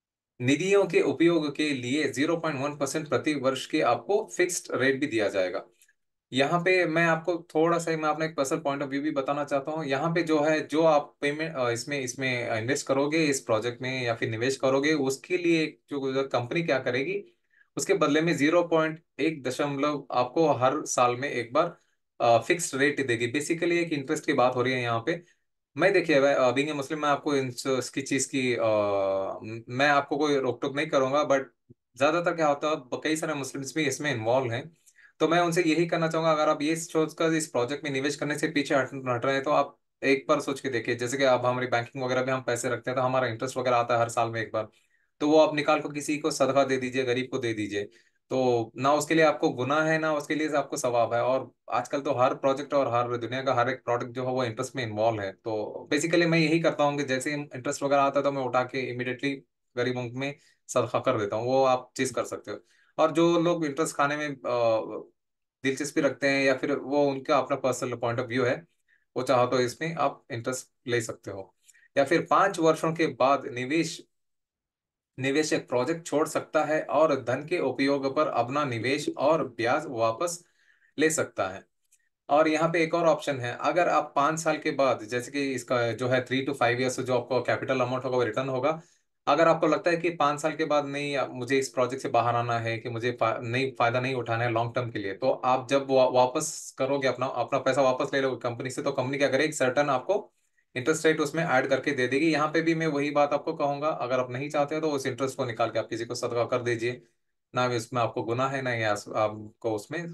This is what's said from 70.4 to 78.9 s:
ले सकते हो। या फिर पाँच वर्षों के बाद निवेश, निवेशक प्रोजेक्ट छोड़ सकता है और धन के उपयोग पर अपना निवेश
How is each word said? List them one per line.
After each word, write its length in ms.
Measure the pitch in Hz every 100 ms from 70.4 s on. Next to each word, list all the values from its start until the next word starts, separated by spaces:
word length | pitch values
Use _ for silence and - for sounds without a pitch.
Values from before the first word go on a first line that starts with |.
| 123 127 - _ 117
ले 140 | 120
सकते 300 | 117 - -
हो। 260 | 98 95 _ _ _ _ 139
या 60 |
फिर 220 | 139 165 -
पाँच 280 | 151 196 170
वर्षों 340 | 160 156 165
के 140 | 160 156
बाद 400 | 117 127 139 -
निवेश, 600 | 120 127 160 156 - - _ _ _ _ _ _ _ _ _ _ -
निवेशक 500 | 135 139 156 143 -
प्रोजेक्ट 380 | 123 127 165 -
छोड़ 220 | 147 156
सकता 360 | 139 - 156
है 180 | 147 156
और 420 | - 143 156 135
धन 220 | 117 131 147
के 120 | 175
उपयोग 580 | 135 123 139 143 135 135
पर 100 | -
अपना 380 | 117 120 143
निवेश 460 | 143 113 117